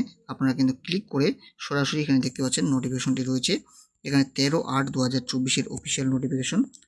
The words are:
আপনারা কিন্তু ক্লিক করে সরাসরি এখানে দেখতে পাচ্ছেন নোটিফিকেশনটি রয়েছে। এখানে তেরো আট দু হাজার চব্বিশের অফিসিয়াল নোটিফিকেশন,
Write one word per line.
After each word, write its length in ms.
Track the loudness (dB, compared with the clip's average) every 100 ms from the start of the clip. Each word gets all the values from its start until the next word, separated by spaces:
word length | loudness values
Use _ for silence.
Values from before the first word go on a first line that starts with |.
| 0 -8 -14
আপনারা 260 | -2 0
কিন্তু 200 | 2 2 0
ক্লিক 200 | -2 -4 -2
করে 200 | 0 0 0 -8 -16
সরাসরি 400 | -4 0 0 0
এখানে 180 | 2 2
দেখতে 200 | 2 -2
পাচ্ছেন 240 | -2 0 2
নোটিফিকেশনটি 580 | 0 0 -2 -2 -2
রয়েছে। 300 | 0 -2 0 -2 -4 -20 -20 _
এখানে 200 | 0 2 2 2
তেরো 240 | 0 2
আট 220 | 0 0 0
দু 80 | 0
হাজার 200 | 0 0
চব্বিশের 440 | -2 -2 0 0 -2
অফিসিয়াল 400 | -6 -6 -2 0
নোটিফিকেশন, 500 | 0 0 -2 0 0 0 -4